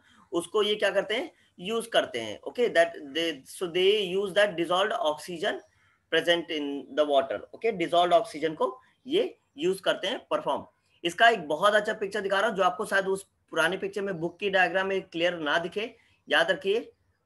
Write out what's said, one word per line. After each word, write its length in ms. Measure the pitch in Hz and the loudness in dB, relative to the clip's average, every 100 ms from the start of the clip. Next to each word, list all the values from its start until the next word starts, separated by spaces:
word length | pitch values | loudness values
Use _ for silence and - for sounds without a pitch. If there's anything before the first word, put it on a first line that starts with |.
| _ _ _ | _ _ _
उसको 320 | 170 170 214 | -6 -2 0
ये 120 | 208 208 | 0 0
क्या 140 | 202 | 0
करते 260 | 190 196 226 | 0 0 -2
हैं, 160 | 339 - _ - | -6 -12 _ -12
यूज़ 300 | 180 226 220 | -6 -4 0
करते 300 | 170 139 117 | 0 0 -2
हैं। 220 | 110 101 | -8 -10
ओके, 280 | - - 226 | -8 -2 2
that 200 | 165 170 | 4 2
they, 680 | 165 143 147 165 139 - - | 0 -8 -4 -4 -4 -12 -8
so 180 | 180 170 | -4 2
they 460 | 190 214 185 190 | 2 2 0 -2
use 140 | 202 185 | 0 2
that 240 | 208 165 | 2 2
dissolved 320 | 160 180 214 | 0 0 0
oxygen 680 | - 156 151 - 170 202 381 - _ _ _ _ | 0 -2 -2 -6 -6 -4 -4 -10 _ _ _ _
present 460 | 165 156 170 160 156 | 0 2 2 0 -4
in 220 | 143 143 - 143 | -4 -6 -4 0
the 100 | 147 | 2
water। 300 | 139 131 104 | 2 2 -2
ओके, 300 | - - 220 | -10 -6 -4
डिजॉल्व्ड 420 | 196 165 170 175 | -2 0 2 4
ऑक्सीजन 400 | 175 220 156 156 | 4 2 -4 -4
को 280 | 156 262 - _ _ - | -2 -4 -4 _ _ -2
ये 320 | 170 359 - _ 139 | 0 0 -6 _ -4
यूज़ 240 | 170 190 | -2 0
करते 260 | 170 143 180 | -2 -2 -2
हैं, 200 | 269 - | -6 -4
परफॉर्म। 340 | 151 156 127 - _ _ _ | -4 -2 -4 -6 _ _ _
इसका 260 | 175 - 233 | -4 4 6
एक 180 | 220 151 | 6 0
बहुत 260 | 156 202 | 2 4
अच्छा 200 | 214 214 | 4 0
पिक्चर 280 | 214 196 214 | -4 -4 -4
दिखा 180 | 196 196 | -2 0
रहा 100 | 220 | 0
हूँ 80 | 190 | 2
जो 60 | |
आपको 220 | 180 180 214 | 0 0 -2
शायद 220 | 196 190 | 0 0
उस 220 | 190 - _ _ | -2 -6 _ _
पुराने 280 | 160 160 185 | 0 2 0
पिक्चर 240 | 190 208 | -6 -4
में 180 | 196 175 | -6 -4
बुक 200 | 170 - | -6 -4
की 100 | 202 | 0
डायग्राम 380 | 190 175 185 190 | 2 2 2 0
में 140 | 190 | -2
क्लियर 360 | - 165 175 170 | -4 -2 0 0
ना 220 | 147 165 | 0 0
दिखे। 380 | 175 202 233 - _ _ - | -2 -6 -8 -10 _ _ -2
याद 220 | 147 165 | 2 2
रखिए, 400 | 180 190 220 294 - _ _ | 0 0 -2 -4 -14 _ _